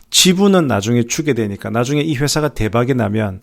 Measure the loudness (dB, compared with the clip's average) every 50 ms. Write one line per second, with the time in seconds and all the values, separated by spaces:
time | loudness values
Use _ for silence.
0 | _ _ 0 2 4 4 4 4 4 4 4 4 2 2 0 0 0 0 0 0
1 | 0 -2 -4 -4 -2 -2 -2 -2 -2 -4 -6 -8 -8 -4 -2 -2 -2 0 -2 -2
2 | -2 -2 -2 -2 -2 -2 0 -2 -2 -2 -2 -4 -4 -2 0 0 0 0 0 0
3 | 0 -2 -2 -2 -4 -4 -6 -10